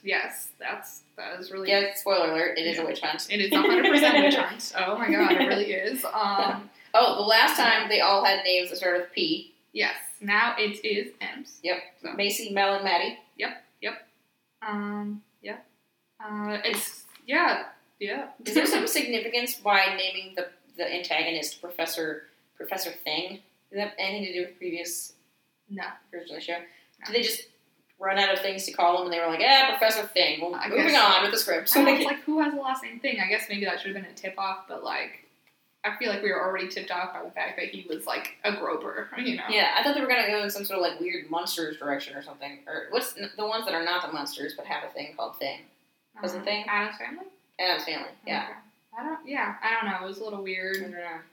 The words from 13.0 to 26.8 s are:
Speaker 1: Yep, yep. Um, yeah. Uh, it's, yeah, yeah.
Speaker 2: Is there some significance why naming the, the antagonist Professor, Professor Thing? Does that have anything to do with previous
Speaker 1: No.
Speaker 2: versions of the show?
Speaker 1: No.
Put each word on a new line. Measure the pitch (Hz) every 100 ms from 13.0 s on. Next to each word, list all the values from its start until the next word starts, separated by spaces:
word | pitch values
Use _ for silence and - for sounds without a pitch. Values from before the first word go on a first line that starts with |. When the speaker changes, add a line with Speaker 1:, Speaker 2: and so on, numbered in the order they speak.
| - - - _
Speaker 1:
Yep, | 214 - _ _
yep. | 208 - - _ _ _ _ _
Um, | 214 208 202 208 208 208 _ _
yeah. | 202 220 - _ _ _ _ _
Uh, | 214 208 208 208
it's, | 208 208 - - - - -
yeah, | 294 349 214 - - _ _
yeah. | 202 254 277 - -
Speaker 2:
Is |
there | 311 -
some | - -
significance | 294 247 226 220 240 247 -
why | 208 202 190 185
naming | 190 190 190 185
the, | 180 _ _ -
the | 170
antagonist | 175 175 156 165 160 147 -
Professor, | 175 - 165 - 160 151 - _ _ _
Professor | 165 185 175
Thing? | 170 - 156 180 202 _ _ _
Does | 196
that | 208
have | -
anything | 190 208 190
to |
do | 180 180
with | -
previous | 180 170 170 - - _ _ _ _ _ _
Speaker 1:
No. | 196 - - _
Speaker 2:
versions | 175 165
of | 151
the |
show? | 170 175
Speaker 1:
No. | 170 -